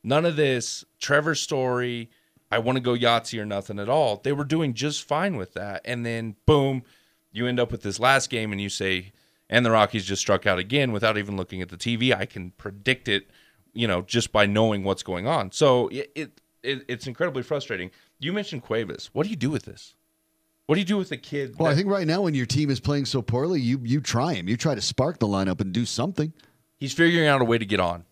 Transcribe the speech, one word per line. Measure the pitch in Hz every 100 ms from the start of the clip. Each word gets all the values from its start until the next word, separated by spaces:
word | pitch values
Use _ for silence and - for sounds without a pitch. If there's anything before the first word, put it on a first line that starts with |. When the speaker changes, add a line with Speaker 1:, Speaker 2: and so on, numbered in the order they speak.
Speaker 1:
None | 113 147 175
of |
this | 156 143 127 110 - - _
Trevor | - 143 151 147
Story, | - 143 127 123 123 120 117 _ _ _ _
"I | 110
wanna | 117 131
go | 123 120
Yahtzee" | 117 117 - 113
or | 104
nothing | 101 98 101
at | 101
all. | 147 135 104
They | 135
were | 143
doing | 143 160 151
just | 113 143 143 -
fine | 147 196 143
with | 92
that. | - 101 95
And | - 120
then, | 117 117 113 104 -
boom, | 151 135 131 120 _ _ _ _
you | 107 123
end | 123
up | 117
with | 117
this | 104 98
last | 123 135 -
game | 117 107
and | 98
you | 101
say, | - 95 90 95 _ _ _ _
"And | 117 120
the |
Rockies | 110 101 107
just | 95 98
struck | - 95 107
out | 92
again," | 92 139 131
without | 107 110 104
even | 104 98
looking | 90 95
at | 87
the | 90
T | 117 117
V. | 127
I | 104
can | 98 107 90
predict | - 101 98 120 127 -
it, | 98 - _ _ _ _
you | 113 113
know, | 90
just | 92 120 -
by | 107 101
knowing | 104 113 104
what's | 98 95
going | - 90 107
on. | 156 95
So | - 147 123 113
it, | 131 -
it, | 151 151 _ _ _
it, | 131 135 -
it's | 120 135
incredibly | 117 175 135
frustrating. | 120 147 - 98 90 _ _ _
You | 147
mentioned | 208 196 135
Cuevas. | - 110 101 - -
What | 127
do | 190
you | 190
do | 127
with | 143
this? | - - - _ _ _ _ _ _ _ -
What | 165
do |
you | 180
do | 208
with | 185
the | 127
kid | - 143 135 120
Speaker 2:
Well, | 160
I |
Speaker 1:
that | 143
Speaker 2:
think | 196
right | 196 160
now | 175
when | 185
your | 143 120
team | 135 147
is | 131
playing | - 143
so | 135 135
poorly, | 110 120 156 175
you, | 120 135
you | 117 143
try | - 117 151
him. | 117 87
You | 120
try | 160
to | 120
spark | - - 156 -
the | 107
lineup | 98 95 90
and | 95
do | 92
something. | 117 - 156 185 151 - _ _ _ _
Speaker 1:
He's | 135
figuring | 147 170 170 151
out | 139
a |
way | 117 117
to | 101
get | 101
on. | 90 87 82